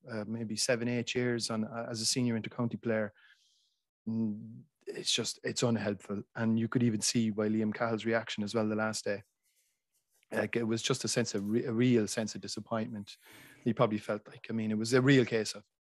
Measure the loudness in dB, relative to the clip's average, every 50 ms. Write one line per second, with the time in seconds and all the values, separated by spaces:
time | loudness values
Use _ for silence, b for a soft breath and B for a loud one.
0 | -14 -8 -6 -6 -6 -4 -4 -4 -4 -4 -4 -2 0 0 0 2 0 0 0 0
1 | -2 -2 0 0 2 2 0 0 -2 -2 -2 -2 -2 -4 -4 -8 -6 -6 -4 -4
2 | -2 0 0 2 2 2 0 0 -2 -4 -4 -2 -2 -2 -2 -2 -2 0 0 0
3 | 0 -2 -6 b b b b b b b b b b b b b b _ _ _
4 | -8 -4 -2 -2 0 -2 -2 -6 -10 -14 -16 -18 -20 _ _ _ -14 -12 -10 -6
5 | -2 -2 0 0 -2 -4 -6 -6 -6 -6 -2 0 2 2 2 2 0 -2 -4 -4
6 | -6 -8 -8 -8 -8 _ -6 -2 0 2 2 2 2 2 2 2 2 2 2 2
7 | 0 0 2 2 2 2 2 0 0 2 2 2 0 0 0 -2 -2 0 0 0
8 | 0 0 0 0 0 -2 -6 -6 -4 -2 0 0 0 0 0 0 0 -2 -2 -4
9 | -4 -4 -4 -4 -6 _ _ _ _ _ _ _ _ _ _ _ _ _ _ _
10 | _ _ _ _ _ -6 -2 -2 0 0 0 0 0 0 0 0 2 0 0 0
11 | 0 -2 0 0 0 0 0 -4 -2 0 0 0 0 0 2 4 4 6 6 6
12 | 4 2 0 -4 -4 -4 -6 -8 -10 -10 -8 -8 -6 -4 -4 -4 -4 -4 -6 -10
13 | -12 -14 -16 -20 B B B B B B B B B 0 2 4 4 4 2 0
14 | -2 -2 -4 -4 -6 -10 -20 -16 -10 -6 -4 -2 0 0 0 0 0 4 4 6
15 | 6 8 6 6 6 4 2 0 0 -2 -6 -10 -12 _ _ _